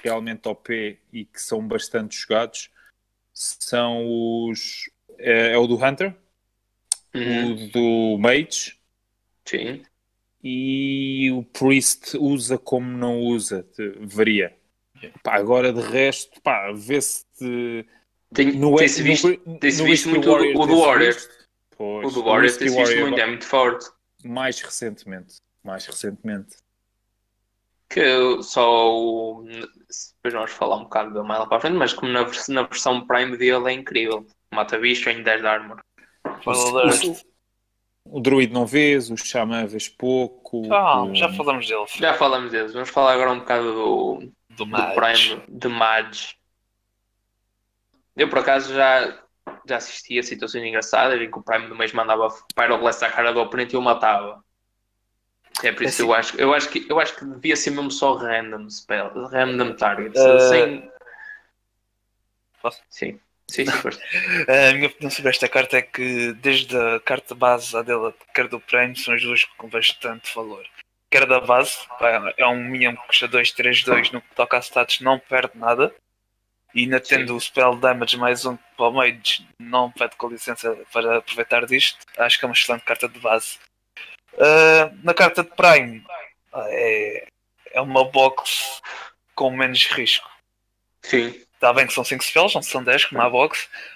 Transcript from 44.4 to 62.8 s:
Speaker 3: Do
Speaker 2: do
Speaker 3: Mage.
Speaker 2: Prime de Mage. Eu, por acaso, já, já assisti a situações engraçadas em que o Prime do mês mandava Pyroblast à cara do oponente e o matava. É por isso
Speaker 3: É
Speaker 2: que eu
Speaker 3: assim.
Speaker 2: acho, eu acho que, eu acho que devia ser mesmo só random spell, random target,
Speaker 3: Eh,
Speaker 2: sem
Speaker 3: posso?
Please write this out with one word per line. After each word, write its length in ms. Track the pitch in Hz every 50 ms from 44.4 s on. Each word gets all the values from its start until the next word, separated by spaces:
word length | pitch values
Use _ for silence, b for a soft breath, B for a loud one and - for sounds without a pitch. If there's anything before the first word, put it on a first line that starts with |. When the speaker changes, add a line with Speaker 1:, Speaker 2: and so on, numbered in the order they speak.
| _ _
Speaker 3:
Do 60 | _
Speaker 2:
do 100 | - 110
Speaker 3:
Mage. 280 | 107 110 107 98 87 98
Speaker 2:
Prime 480 | 120 117 113 117 113 - - 113 - - -
de 200 | - 123 123 123
Mage. 680 | 120 117 113 113 110 110 110 110 107 - - - - _ _ _ _ _ _ _ _ _ _ _ _ _ _ _ _ _ _ _ _ _ _ _ _ _ _ _ _ _ _ _ _ _ _ _ _
Eu, 120 | - 143 147
por 100 | 139 135
acaso, 340 | 123 135 139 135 131 131 135
já, 480 | 135 135 135 131 131 123 - - - - _ _ _ - - - - -
já 100 | - 131
assisti 420 | 117 - - - - - - 123 123
a 40 | 120
situações 420 | - 120 107 110 110 - 123 117
engraçadas 560 | 113 113 110 110 - - 110 113 131 131 117
em 100 | 117 110
que 80 | 113 110
o 40 | 104
Prime 260 | - 113 113 113 113
do 80 | 113
mês 160 | 113 113 110 -
mandava 360 | 117 113 110 110 110 113 110 107 - - - -
Pyroblast 500 | - 120 117 120 110 117 117 117 - 123
à 60 | 113
cara 220 | - 120 117 117 117
do 80 | 120
oponente 340 | 117 107 - 127 123 120 -
e 40 | 127
o 40 | 123
matava. 600 | 123 120 113 110 110 107 101 101 101 104 - _ _ _ _ _ _ _ _ _ _ _ _ _ _ _ _ _ _ _ _ _ _ - - -
É 100 | 120 107
por 120 | - 123
isso 180 | 135 123 - 120
Speaker 3:
É 20 |
Speaker 2:
que 60 | 113
eu 40 | 113
Speaker 3:
assim. 140 | 113 113 -
Speaker 2:
acho, 120 | - -
eu 140 | 135 139 143
acho 140 | 147 143 -
que, 180 | - - - -
eu 120 | 151 160
acho 160 | 156 151 -
que 80 | - 143
devia 320 | 139 135 127 123 156 151
ser 140 | 147 - 151
mesmo 200 | 143 143 143 139
só 240 | 131 - - 139 131
random 540 | 117 120 120 113 113 113 110 110 107 107 107
spell, 440 | 104 - - - 104 104 101 98 - 120 123
random 480 | 131 131 131 131 131 127 123 123 113 110
target, 420 | - 110 104 101 101 104 110 -
Speaker 3:
Eh, 220 | 131 131 131 127 127 127 127
Speaker 2:
sem 420 | 127 127 120 104 95 87 - - - - - B B B B B B B B B B _ _ _ _ _ _ _ _ _ _ _ _ _ _ _ _ _ _ _ _ _ -
Speaker 3:
posso? 180 | 120 - -